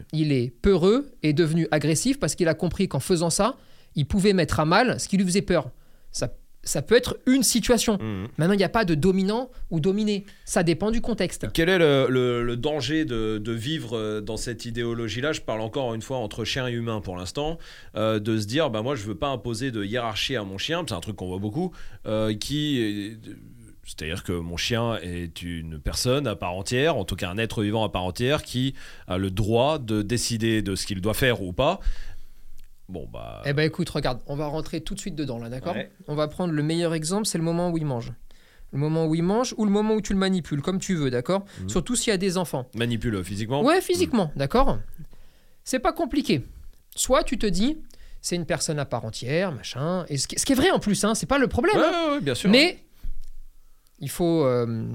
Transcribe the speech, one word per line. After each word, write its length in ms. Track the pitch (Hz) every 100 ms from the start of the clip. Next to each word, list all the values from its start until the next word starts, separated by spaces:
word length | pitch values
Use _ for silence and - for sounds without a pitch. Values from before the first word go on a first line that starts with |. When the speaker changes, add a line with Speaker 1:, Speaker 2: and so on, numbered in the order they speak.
| -
Speaker 1:
Il 180 | 156 156
est 180 | 135 123 -
peureux 500 | 196 185 185 240 285 -
et 100 | 156
devenu 340 | 147 160 165 160
agressif 480 | 151 147 156 247 269
parce 160 | 156 -
qu'il 120 | 165
a 80 | 156
compris 320 | 180 - 190
qu'en 120 | 147
faisant 280 | - 180 170
ça, 280 | 160 208 277 - - - -
il 100 | 139
pouvait 260 | 208 202
mettre 260 | 190 156 -
à 60 | 156
mal 340 | 185 247 143
ce 80 | -
qui 100 | 190
lui 80 | 190
faisait 160 | 185
peur. 260 | - 175 127 - - - -
Ça, 220 | - 123 - - -
ça 180 | - 151
peut 140 | 139 233
être 220 | - - -
une 160 | 269
situation. 540 | 240 240 196 233 - 202
Speaker 2:
Mhm. 260 | 110 98 104 -
Speaker 1:
Maintenant, 160 | 165
il 40 | 202
n'y 60 |
a 60 | 180
pas 140 | 226
de 100 | 202 156
dominant 540 | 190 185 190 220 262 - -
ou 100 | 165
dominé. 460 | 165 196 214 202 202 - -
Ça 180 | 208
dépend 280 | 170 165 208
du 80 | 226
contexte. 480 | - 220 185 - 110
Speaker 2:
Quel 160 | 160 165
est 80 | 190
le, 300 | 160 139 127
le, 340 | 127 123 120
le 140 | 120 120
danger 480 | 147 151 123 156 156
de, 320 | 117 110 110
de 140 | 107
vivre, 420 | 117 117 160 120 113
euh, 220 | 107 107
dans 140 | 104 110
cette 280 | - 117 123
idéologie-là ? 680 | 117 117 117 117 104 143
Je 100 | 156
parle 200 | - 110
encore 320 | 110 143 127
une 80 | 113
fois 160 | - 131
entre 260 | 107 -
chien 240 | 107 139 127
et 40 |
humain 280 | 120 117 110
pour 160 | 95 90
l'instant, 420 | 92 - 147 170 - - - -
euh, 240 | 110 110
de 180 | 107 110
se 80 | 101
dire, « 220 | 135 151
Bah, 100 | 110
moi, 140 | 117 143
je 80 |
veux 120 | 104 101
pas 140 | 143
imposer 420 | 131 120 113 135
de 140 | 110 101
hiérarchie 500 | 123 117 101 - 127
à 80 |
mon 140 | 98 95
chien », 260 | - 170 170
c'est 80 | 92
un 40 |
truc 160 | 95 101
qu'on 100 | 92
voit 100 | 92
beaucoup, 320 | 104 117 180 - - - -
euh, 280 | 110 110 107
qui 440 | 117 143 151 135
est, 360 | 107 104 101 110 104 98 110 120 113 - -
c'est-à-dire 380 | - 78 87 -
que 80 |
mon 240 | 87 85 87
chien 400 | - 113 117 107
est 400 | 87 87 85 -
une 360 | 87 85 80 78
personne 480 | - 85 123 135 131
à 80 | 101
part 180 | 92
entière, 440 | 90 101 123 151 139
en 80 | 92
tout 100 | 95
cas 140 | 92
un 80 | 98
être 260 | 113 -
vivant 220 | 104 113 107
à 40 |
part 140 | 95
entière, 400 | 90 - 123 147
qui 300 | - 123 131 - - - -
a 100 | 92
le 140 | 98
droit 480 | 95 104 117 135 156
de 220 | 113 107
décider 600 | 104 120 - 117 113 110
de 140 | 98 95
ce 100 | -
qu'il 140 | 95
doit 140 | 101
faire 280 | 107 131 107
ou 120 | 92
pas. 260 | 90 139 190 - - - - - - - - - - -
Bon, 180 | 90 60
bah, 300 | 57 57 52 139
Speaker 1:
Eh 80 |
ben, 100 | 147
écoute, 260 | 156 156 165
regarde, 300 | 160 139 127 -
on 80 | 143
va 120 | 151
rentrer 340 | 156 151 165
tout 120 | 156 202
de 40 |
suite 160 | 208 151
dedans, 240 | 139 117
là, 100 | 117
d'accord ? 260 | 127 - -
Speaker 2:
Ouais. 160 | - - -
Speaker 1:
On 80 | 147
va 120 | 151
prendre 260 | - 180
le 100 | 151
meilleur 300 | 147 165 170
exemple, 320 | 165 156 196 220
c'est 120 | 175
le 60 |
moment 260 | 165 170 175
où 80 | 165
il 80 | 151
mange. 280 | 123 123 117 - - - - -
Le 60 | 135
moment 260 | 151 160 160
où 100 | 160
il 80 |
mange 300 | 170 214 247 226
ou 80 | 214
le 60 |
moment 220 | 202 214
où 80 | 220
tu 120 | 202
le 60 | 196
manipules, 420 | 190 190 147 143
comme 180 | 160 185
tu 160 | - 175
veux, 140 | 139
d'accord ? 340 | 120 127 190 196 -
Speaker 2:
Mhm. 80 | 92
Speaker 1:
Surtout 260 | 180 - 247
s'il 160 | -
y 20 |
a 40 | 196
des 200 | 190 175
enfants. 320 | 175 143 123 107
Speaker 2:
Manipule, 400 | 120 117 120 101
euh, 80 |
physiquement ? 400 | 90 101 110 139
Speaker 1:
Ouais, 120 | 240 359
Speaker 2:
Mhm. 40 |
Speaker 1:
physiquement, 500 | 359 359 349 233 160 143
d'accord ? 420 | 143 233 269 117 - - - - - - - -
C'est 160 | - 262
pas 140 | 359
compliqué. 500 | 320 302 285 - 156 - - - - - -
Soit 280 | - 262
tu 140 | - 240
te 80 | 220
dis, 320 | 175 240 311 - - - -
c'est 140 | - 175
une 100 | 156
personne 340 | 160 - 151
à 60 | 139
part 200 | 120 113
entière, 460 | 107 120 156 190
machin, 540 | 120 - 123 156 185 -
et 80 | 139
ce 100 | -
qui, 120 | -
ce 60 | -
qui 80 |
est 20 | 262
vrai 160 | 349
en 80 | 294
plus, 240 | 208 196
hein, 100 | 214 226
c'est 100 | -
pas 100 | 277
le 100 | 233
problème, 300 | - 320 427
Speaker 2:
Ouais, 60 | 320
Speaker 1:
hein. 200 | 349 330
Speaker 2:
ouais, 40 | 285
ouais, 60 |
bien 140 | 139 123
sûr, 140 | 190
Speaker 1:
Mais 160 | 240 339
Speaker 2:
ouais. 180 | - - - - - - - - - - - _ -
Speaker 1:
il 100 | 139
faut, 340 | - 175 165 135
euh, 400 | 123 117 113 113